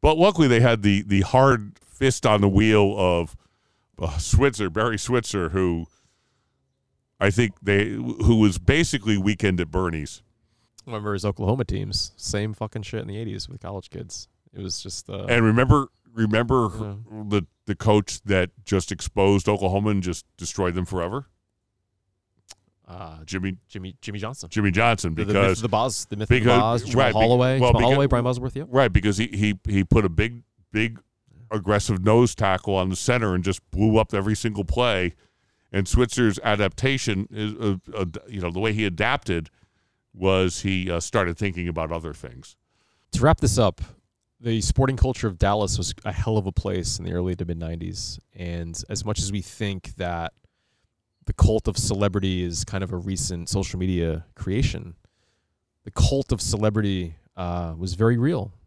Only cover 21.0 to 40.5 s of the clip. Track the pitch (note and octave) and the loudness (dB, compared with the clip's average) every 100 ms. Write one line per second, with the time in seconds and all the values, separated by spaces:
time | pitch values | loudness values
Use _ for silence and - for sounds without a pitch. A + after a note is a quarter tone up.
21 | F2 A#2+ C#3+ _ _ _ _ _ _ _ | -4 -6 -12 _ _ _ _ _ _ _
22 | _ _ _ _ _ - _ _ _ F2 | _ _ _ _ _ -20 _ _ _ -16
23 | E2+ D#2+ D#2+ F#2+ F#2+ F#2 _ G#2 F#2 - | -16 -16 -8 -4 -4 -6 _ -14 -14 -14
24 | - G2+ G#2+ C3+ - - G2+ F#2 A#2 A2 | -12 -10 -10 -10 -6 0 2 4 4 2
25 | F2 D#2+ G#2 G2+ G2 F#2+ A2+ G#2+ B2+ - | -2 -2 0 4 4 2 0 0 0 -4
26 | - G#2 G#2+ B2 A#2 B2 A2+ A#2+ - B2 | -8 -8 0 2 4 4 4 0 0 2
27 | B2+ G#2+ A2+ B2 B2+ C3 B2 A#2+ A#2+ C#3 | 2 4 4 6 4 4 4 6 6 4
28 | C#3 B2+ A#2+ B2 B2+ C3 D3+ B2+ B2+ F2+ | 4 2 0 -2 -6 -8 0 4 4 4
29 | G2+ G2 A2+ G2 G#2+ G2+ - G2+ F#2+ A#2 | 4 2 0 2 0 0 0 0 4 4
30 | G2+ D#2+ A2 A#2+ _ _ _ G#2+ A2+ A2+ | 4 2 -2 -4 _ _ _ -2 -2 -4
31 | _ _ _ _ A#2+ A2 F2+ G#2 - G2 | _ _ _ _ -8 -6 2 2 2 0
32 | F#2+ A2+ A#2+ - G#2 F#2 - F#2+ F#2 F#2 | 4 6 4 2 0 0 0 0 0 -2
33 | - B2 A2 F2+ F2+ F#2 _ D#2 G#2+ A2 | 0 0 0 0 -2 -4 _ 0 2 4
34 | G#2+ G2+ G2 G#2+ A#2 G2+ F2+ - B2 G2 | 2 0 -2 -2 -2 -4 -4 0 0 0
35 | F2+ - _ _ _ _ _ F#2+ F#2+ A2+ | -2 -6 _ _ _ _ _ -4 0 2
36 | B2 - A#2 F#2+ A2 G#2 G2+ - C3 C3+ | 2 2 2 2 -2 0 0 0 -2 -2
37 | - G2 G2+ G#2+ G#2+ G#2 A2 F#2+ - G#2+ | -2 -4 -4 -6 -8 -4 -4 -4 -6 -8
38 | F#2 D#2+ G#2+ G#2+ F2 F2 A2 G#2+ G#2+ E2+ | -8 -8 -12 -8 -6 -4 -2 -2 -4 -2
39 | G#2+ C#3+ - F2 D#2+ _ _ _ _ _ | -2 -2 -4 -6 -6 _ _ _ _ _
40 | _ F2 F#2 F#2+ F#2 | _ -4 0 2 2